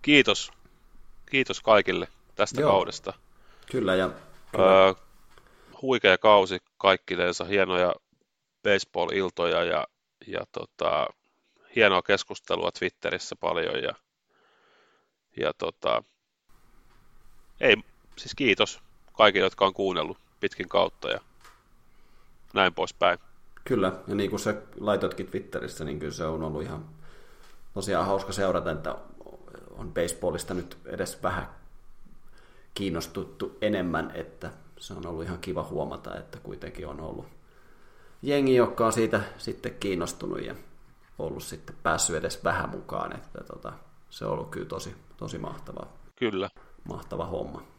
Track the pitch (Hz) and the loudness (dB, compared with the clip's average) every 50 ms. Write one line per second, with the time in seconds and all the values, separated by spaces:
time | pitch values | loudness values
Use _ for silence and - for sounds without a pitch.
0 | - 143 147 143 123 113 101 - - - - _ - - _ _ _ - - - | 4 8 8 8 8 8 4 2 -2 -8 -12 _ -20 -20 _ _ _ -20 -20 -20
1 | - - - - - - - 135 127 - - - - - 110 104 98 - 90 90 | -20 -20 -20 -20 -14 -2 0 0 0 0 -4 -2 4 6 6 8 6 4 0 -2
2 | 87 - - _ _ _ - - 104 - - - 147 143 98 95 90 - - - | -2 -6 -10 _ _ _ 0 0 0 0 2 0 4 6 6 4 4 0 -6 -8
3 | - 98 - - _ - - - - - - - - - - 127 113 92 92 92 | -10 -10 -10 -10 _ -20 -20 -20 -20 -20 -20 -20 -14 -6 -4 -2 0 2 2 2
4 | 92 87 - - - - - - - - - - 95 95 95 95 95 95 95 - | 2 0 -4 -8 -18 -20 -20 -20 -18 -6 2 6 8 8 10 10 10 8 6 2
5 | - - - - - - - - - - - _ - - - - - 131 127 113 | -8 -20 -20 -20 -20 -20 -20 -20 -20 -20 -20 _ -20 -20 -18 -8 -2 0 0 6
6 | - 101 92 90 - 110 107 101 95 92 95 90 _ _ _ _ - 98 95 92 | 8 6 6 8 8 8 10 10 8 4 -2 -6 _ _ _ _ 4 6 6 4
7 | _ - 92 87 87 87 87 - 85 85 101 101 95 90 92 90 90 87 - - | _ -4 0 0 2 0 0 -2 -4 0 2 2 4 4 4 4 4 2 2 -2
8 | _ _ _ _ _ _ _ _ _ _ _ _ _ 107 101 98 - _ - 87 | _ _ _ _ _ _ _ _ _ _ _ _ _ 2 2 2 2 _ -2 -2
9 | 87 87 - 98 95 90 - - 87 85 85 85 85 85 85 76 - - _ _ | -2 0 0 0 0 -2 0 0 0 2 2 2 2 2 0 -2 -2 -4 _ _
10 | _ _ _ _ - - 92 87 - _ - - - - _ - - 82 - 76 | _ _ _ _ -16 -10 -8 -8 -8 _ -10 -12 -12 -12 _ -4 -2 0 0 0
11 | 69 - - _ _ _ _ _ _ _ _ _ _ _ - 120 110 101 95 90 | -2 -2 -6 _ _ _ _ _ _ _ _ _ _ _ 2 4 6 6 6 4
12 | - - 101 95 - _ 98 - _ - - 87 85 90 - - 92 90 _ _ | 2 2 0 0 0 _ -12 -16 _ -4 -4 -2 -2 -4 -4 -2 -6 -6 _ _
13 | - 85 87 90 - - - _ - 87 85 85 82 82 - - 64 64 - - | -6 -4 -4 -4 -8 -10 -12 _ -4 -2 -2 0 -2 -2 -2 -4 -4 -4 -8 -8
14 | _ _ _ _ _ _ _ _ _ _ _ _ _ _ _ _ _ _ _ _ | _ _ _ _ _ _ _ _ _ _ _ _ _ _ _ _ _ _ _ _
15 | _ _ _ _ _ _ _ 60 58 - - _ - 82 - _ - - 57 57 | _ _ _ _ _ _ _ -4 -4 -4 -4 _ -8 -8 -8 _ -2 0 0 0
16 | - _ _ _ _ _ _ _ _ _ - _ _ - - - _ - _ - | -2 _ _ _ _ _ _ _ _ _ -20 _ _ -20 -20 -20 _ -20 _ -20
17 | _ - _ - _ - - - - - - - - 135 104 107 - - - _ | _ -20 _ -20 _ -20 -20 -20 -20 -20 -6 2 6 6 6 6 4 -18 -20 _
18 | _ - - - - - - - 143 117 95 - 110 - - - - - - - | _ -20 -20 -16 -14 -14 -6 0 2 2 4 4 2 0 0 -14 -18 -20 -20 -20
19 | _ - - - 110 104 95 98 95 95 - - 98 98 95 - 101 95 90 85 | _ -18 4 6 6 6 8 6 2 2 2 2 2 2 2 0 -2 -2 0 -2
20 | 76 80 92 - _ _ _ _ - 98 - - 92 87 - 90 90 87 - _ | -2 -4 -6 -12 _ _ _ _ -4 -4 -4 -6 -10 0 2 2 2 2 -2 _
21 | - - - - - - _ - - - - _ _ _ _ - _ - - - | -6 -6 -6 -6 -8 -16 _ -20 -20 -20 -20 _ _ _ _ -20 _ -20 -20 -20
22 | - - - - - - - - - - - 113 95 92 85 - 85 - - - | -20 -20 -20 -20 -20 -20 -20 -20 -20 -4 4 4 4 4 4 0 -4 -4 0 2
23 | 87 90 87 - - - - - - - - - - - 135 110 95 92 92 - | 4 4 4 2 -4 -20 -20 -20 -20 -20 -20 -18 -4 -2 0 2 2 0 -2 -4
24 | - - 104 101 101 92 107 95 - 107 104 - - - - - - 107 101 92 | -8 -6 -4 -2 -2 -2 -4 -2 -2 -2 -4 -4 -8 -16 -14 -6 -2 0 0 0
25 | 101 87 - - 92 - - 92 - - - 73 58 73 - - 80 76 71 76 | 0 -4 -4 -6 -12 -8 -8 -8 -8 -6 -8 -8 -8 -8 -10 -8 -8 -8 -6 -6
26 | 78 76 76 - 85 80 80 78 80 78 78 76 - - 147 156 156 156 - - | -8 -8 -8 -6 -6 -4 -4 -4 -6 -6 -6 -6 -8 -8 -8 -12 -12 -14 -18 -18
27 | - - - - - - - - - - - - - - - 101 92 101 95 82 | -18 -18 -18 -18 -20 -20 -20 -20 -20 -20 -18 -18 -18 -10 -10 -8 -4 0 0 0
28 | 87 98 98 98 - - 90 101 98 92 87 87 80 87 78 78 - 78 - - | 2 2 0 0 -2 -4 -2 0 0 2 2 0 0 -2 -4 -4 -4 -6 -8 -8
29 | - - - - - - - - - - - - - - - - - 82 80 85 | -12 -16 -18 -18 -18 -20 -20 -20 -20 -20 -20 -20 -20 -18 -14 -12 -12 -8 -2 -2
30 | 85 87 - - - 90 78 85 - - 92 90 87 - - - - - - 90 | -2 -2 -2 -2 -4 -4 -2 -4 -6 -6 -6 -6 -6 -8 -14 -18 -12 -12 -6 -6
31 | 95 - - - - 90 95 - 67 - - - - - - - - - - - | -6 -6 -6 -4 -4 -2 -2 -2 -6 -10 -14 -20 -20 -20 -20 -18 -18 -18 -18 -18
32 | - - - - - - - - - - - - - - - - 101 98 82 82 | -18 -18 -18 -18 -18 -18 -18 -20 -20 -20 -20 -20 -20 -16 -8 -6 -4 -4 -4 -4
33 | 80 - - 98 80 - - - 104 - - - - 107 104 95 90 87 80 78 | -8 -8 -8 -10 -10 -10 -10 -10 -10 -10 -8 -4 -2 0 0 0 0 0 -2 -2
34 | 82 - - 78 - - - - - 78 - - - - - - - - 95 90 | -4 -4 -8 -12 -12 -12 -14 -14 -14 -14 -14 -14 -20 -20 -20 -18 -16 -14 -14 -12
35 | 82 85 85 80 82 87 90 82 - 92 - 87 80 - - 76 73 67 65 - | -10 -10 -8 -8 -8 -8 -8 -8 -8 -6 -6 -6 -6 -6 -6 -6 -6 -6 -8 -12
36 | - 53 50 50 - - - - - 52 50 - - 80 - - 80 73 71 71 | -12 -12 -12 -12 -14 -14 -18 -16 -14 -14 -14 -12 -12 -14 -12 -12 -12 -12 -12 -10
37 | 78 78 - - - - - - - - _ - - - - - - - - - | -12 -10 -12 -12 -14 -16 -20 -20 -20 -20 _ -20 -20 -20 -20 -20 -20 -20 -20 -20
38 | - - - - - 135 143 143 139 135 131 123 120 127 123 - 117 113 110 120 | -20 -20 -20 -10 -2 0 2 2 4 6 6 6 6 4 4 2 2 2 4 2
39 | 113 110 - 104 101 - - - - - - - - 117 - - - 101 95 87 | 2 2 2 0 -2 -4 -10 -10 -10 -10 -8 -8 -8 -10 -8 -4 -4 -2 -2 -2
40 | 85 90 - - 92 - 50 - - - - - - - - - - - - - | -4 -6 -8 -8 -8 -6 -6 -6 -8 -10 -12 -14 -16 -20 -20 -20 -20 -20 -20 -20
41 | - _ - - - 80 - 76 - - - 78 - - - - - 82 78 78 | -20 _ -10 -8 -8 -6 -6 -8 -10 -12 -14 -14 -14 -16 -16 -4 0 0 0 2
42 | - - 85 78 78 78 - - - 85 85 - - - - - - - - - | 0 0 -2 -2 -4 -4 -6 -2 -2 0 0 0 -2 -4 -6 -10 -10 -8 -6 -6
43 | - - - - - - - - - - 50 50 - - - - - - - - | -6 -6 -8 -12 -14 -14 -14 -16 -14 -14 -16 -14 -12 -14 -14 -14 -18 -20 -20 -20
44 | - - - - - 52 - - - - - - - - - - - 98 - - | -20 -20 -14 -10 -6 -6 -4 -4 -6 -8 -10 -10 -10 -8 -8 -10 -10 -12 -14 -16
45 | - - - - - - - - - - - - - - - - - - - - | -20 -20 -16 -14 -12 -10 -10 -10 -10 -10 -10 -12 -14 -14 -14 -14 -14 -16 -16 -20
46 | - - _ _ 127 110 104 92 98 95 _ - - - - - - - - - | -20 -20 _ _ -4 -2 -2 -2 -6 -6 _ -16 -20 -20 -20 -18 -14 -12 -12 -12
47 | - - - - 85 87 87 87 - - - - - - - | -12 -10 -8 -8 -8 -6 -6 -8 -8 -8 -12 -14 -16 -18 -20